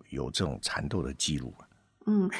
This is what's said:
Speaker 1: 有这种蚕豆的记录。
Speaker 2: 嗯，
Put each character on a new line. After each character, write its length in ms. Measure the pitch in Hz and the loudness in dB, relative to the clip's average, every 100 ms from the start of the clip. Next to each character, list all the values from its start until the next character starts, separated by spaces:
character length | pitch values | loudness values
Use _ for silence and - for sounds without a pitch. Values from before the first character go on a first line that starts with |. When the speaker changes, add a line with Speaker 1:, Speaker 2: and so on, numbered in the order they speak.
| - | -10
Speaker 1:
有 220 | 67 62 | -4 -2
这 120 | - | 0
种 140 | 87 64 | 0 0
蚕 240 | - - - | -4 -4 -2
豆 160 | 92 | -2
的 100 | 67 | -2
记 240 | 69 - 71 | -2 0 0
录。 160 | 64 - - _ _ _ 214 | -4 -10 -20 _ _ _ 2
Speaker 2:
嗯， 200 | 214 190 | 4 4